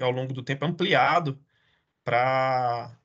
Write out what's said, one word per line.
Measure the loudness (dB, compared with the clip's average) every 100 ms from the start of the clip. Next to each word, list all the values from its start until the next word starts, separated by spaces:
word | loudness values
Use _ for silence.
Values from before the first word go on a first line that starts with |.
ao | -2
longo | -2 -4
do | -6
tempo, | -6 -4 -2
ampliado | -2 2 4 4 2 0 -8 _ _ _ _ _ _
pra | -2 0 2 2 2 0 0 -2 -6 -16